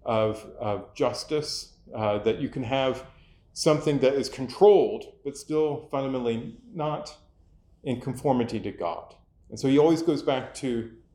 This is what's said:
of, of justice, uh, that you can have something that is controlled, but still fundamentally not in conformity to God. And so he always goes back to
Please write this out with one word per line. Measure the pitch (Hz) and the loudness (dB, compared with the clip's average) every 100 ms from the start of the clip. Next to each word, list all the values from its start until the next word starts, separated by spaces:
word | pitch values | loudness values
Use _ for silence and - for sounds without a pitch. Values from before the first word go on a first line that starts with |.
of, | - 113 107 104 - - | -2 0 0 -2 -12 -8
of | 107 98 - - | -4 -4 -8 -2
justice, | 127 120 - 151 151 - - _ - | -2 -2 -4 -4 -4 -10 -12 _ -14
uh, | 113 107 104 | -4 0 2
that | 113 - | 0 0
you | 139 | -4
can | 143 | -6
have | 123 135 131 120 - - - _ _ | -2 0 0 -2 -10 -20 -20 _ _
something | - 160 147 156 143 | -2 2 2 2 2
that | 131 | 2
is | 139 120 | 2 -4
controlled, | - 127 - 202 190 110 107 - - 139 | -8 -10 6 8 8 4 -2 -10 -10 -12
but | 143 | -10
still | - 156 156 147 - | -4 0 0 -2 -4
fundamentally | 139 135 131 117 117 - - - | -4 -2 -2 -2 -2 -6 -14 -14
not | 165 151 151 - - _ _ _ _ _ _ | -6 -4 -4 -10 -18 _ _ _ _ _ _
in | 139 123 | -6 -4
conformity | 135 120 147 127 117 113 | -6 -2 0 2 0 -4
to | 98 | -8
God. | - 90 110 - - _ _ _ | -6 -6 -6 -12 -20 _ _ _
And | 113 | -4
so | 139 | 4
he | 139 | 6
always | 156 160 | 6 4
goes | 170 143 | 2 0
back | 151 131 120 - | 0 -2 -4 -8
to | 135 117 113 - _ | -4 -4 -6 -14 _